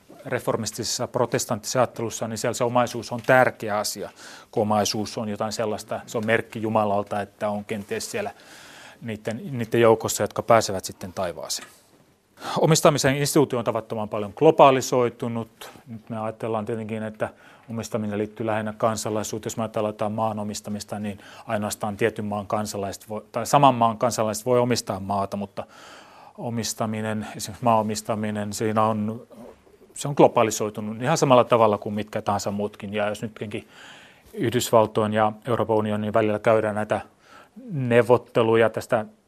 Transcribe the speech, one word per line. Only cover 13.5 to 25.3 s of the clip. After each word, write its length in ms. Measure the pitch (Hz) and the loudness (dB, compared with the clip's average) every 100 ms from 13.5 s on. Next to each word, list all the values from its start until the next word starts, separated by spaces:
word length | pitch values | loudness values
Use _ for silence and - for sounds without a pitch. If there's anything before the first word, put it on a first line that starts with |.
| 123 | 2
on 60 | |
tavattoman 440 | 117 113 - 113 107 | -2 -4 -4 -6 -4
paljon 240 | 110 104 - | -4 -6 2
globalisoitunut. 1300 | 156 160 143 131 120 131 120 113 120 117 110 - - - - | 6 10 8 8 2 2 2 0 -6 -6 -8 -12 -20 -20 -18
Nyt 240 | 113 - | -16 -10
me 100 | 113 | -6
ajatellaan 460 | 110 110 117 110 107 | -6 -6 -4 -4 -4
tietenkin, 360 | 113 110 110 | -6 -6 -6
että 260 | 110 107 110 - - - - | -8 -6 -6 -8 -20 -20 -12
omistaminen 480 | 113 107 117 107 104 | -10 -6 -4 -2 -2
liittyy 280 | 107 - 113 | -4 -4 -4
lähinnä 280 | 107 107 107 | -2 -4 0
kansalaisuuteen. 720 | 113 107 113 107 104 113 113 | 0 0 -4 -4 -4 -8 -8
Jos 60 | 113 | -6
me 60 | |
ajatellaan 300 | 110 110 107 | -6 -2 -4
jotain 200 | 107 107 | -2 -4
maan 260 | 107 110 107 | -2 -2 -4
omistamista, 600 | 104 104 - 104 - 104 | -6 -8 -8 -10 -8 -8
niin 200 | 104 98 - - - | -8 -10 -16 -18 -6
ainoastaan 500 | 113 104 - 110 101 | -4 -4 -4 -6 0
tietyn 280 | 117 107 | 0 0
maan 220 | 107 104 101 | -6 -6 -4
kansalaiset 640 | 107 107 101 98 90 - | -4 -4 -6 -6 -8 -10
voi, 160 | 107 - | -12 -8
tai 140 | 123 113 | -6 2
saman 280 | 143 139 | 6 6
maan 240 | 123 117 110 | 6 2 2
kansalaiset 480 | 123 107 110 104 127 | 0 0 -2 -2 2
voi 120 | 123 | 2
omistaa 420 | 123 117 - 101 | 2 0 -2 -6
maata, 360 | 98 101 98 | -4 -2 -2